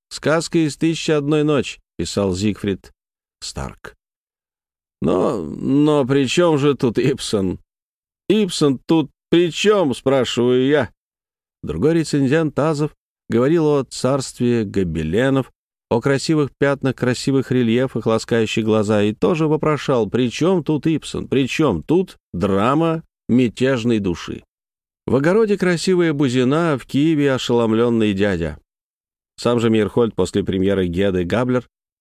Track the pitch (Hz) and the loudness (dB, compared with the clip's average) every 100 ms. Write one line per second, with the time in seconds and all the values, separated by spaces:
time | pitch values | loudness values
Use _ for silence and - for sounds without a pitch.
0 | _ - 143 160 165 170 156 - 165 160 | _ -6 -2 0 0 0 0 -2 -2 -2
1 | - 151 143 151 151 143 104 - _ - | -2 -2 0 0 2 0 -2 -10 _ -10
2 | 87 - 101 90 107 95 104 92 - _ | -6 -2 -2 0 -2 -2 -4 -6 -8 _
3 | _ _ _ _ - - 67 - - - | _ _ _ _ -14 -10 -12 -14 -20 -20
4 | _ _ _ _ _ _ _ _ _ _ | _ _ _ _ _ _ _ _ _ _
5 | - 92 - 117 76 - - 139 151 147 | -2 0 0 -4 -8 -8 -2 2 2 2
6 | 127 139 131 - 175 151 147 135 127 110 | 2 0 0 2 2 2 2 0 0 0
7 | 123 131 - 104 95 85 - _ _ _ | 0 -2 -2 -2 -2 -4 -12 _ _ _
8 | _ _ - 208 196 - 151 127 - 165 | _ _ -2 0 0 0 0 0 0 0
9 | 151 _ _ 170 175 - 202 208 160 120 | 0 _ _ 2 2 0 2 2 2 0
10 | - 135 120 - 120 127 131 147 120 - | 0 0 0 0 2 2 2 2 0 -8
11 | _ _ _ _ _ _ - 76 127 165 | _ _ _ _ _ _ -10 -2 2 2
12 | 156 147 135 156 156 - 147 147 151 - | 0 0 2 0 0 -2 -2 -2 -4 -8
13 | _ _ - 113 131 170 151 147 - - | _ _ -4 0 2 2 2 0 -2 -4
14 | 127 139 127 - 120 120 104 98 90 80 | -2 -2 -4 -4 0 0 -2 -2 -2 -2
15 | 78 92 135 135 127 _ _ _ _ 117 | -2 0 2 0 -2 _ _ _ _ -2
16 | 135 135 - 156 135 - 139 139 135 120 | 0 -2 0 0 -2 0 0 0 -2 -2
17 | 123 120 - 135 120 127 117 117 131 123 | -2 -2 0 0 0 0 2 2 0 -2
18 | 117 110 - 117 110 - 110 110 104 107 | 0 -2 0 0 0 0 2 2 2 2
19 | 104 107 185 165 156 151 156 147 - 127 | 0 0 0 0 0 0 0 -2 0 0
20 | 104 113 127 - 165 185 147 151 156 156 | 0 0 -2 0 0 0 0 -2 0 -2
21 | - - - 127 131 - 151 85 - 165 | -4 -10 -2 -2 0 0 0 0 0 -2
22 | 185 - _ 87 98 95 113 143 165 160 | -2 -8 _ -4 0 2 2 2 0 -2
23 | - _ - 120 123 - 127 131 113 110 | -8 _ -2 2 2 0 -2 0 0 0
24 | 98 85 - 64 - _ _ _ _ _ | 0 -4 -8 -14 -16 _ _ _ _ _
25 | - - 143 220 220 202 180 170 - 180 | -2 0 2 2 2 0 0 0 0 2
26 | 170 143 147 123 127 147 170 139 - 131 | 2 0 0 2 2 2 0 -2 -2 0
27 | 156 156 143 127 - 120 113 110 120 117 | 0 2 2 0 0 0 2 2 2 2
28 | 107 95 101 90 82 76 _ _ _ _ | 0 2 0 0 -4 -8 _ _ _ _
29 | _ _ _ - 117 120 113 110 101 - | _ _ _ -6 -2 0 2 2 2 0
30 | 117 - 90 104 90 95 95 98 90 87 | 0 0 -2 -2 -2 -2 0 0 0 0
31 | 101 92 87 101 123 123 - _ _ _ | 0 0 -2 -2 0 -2 -6 _ _ _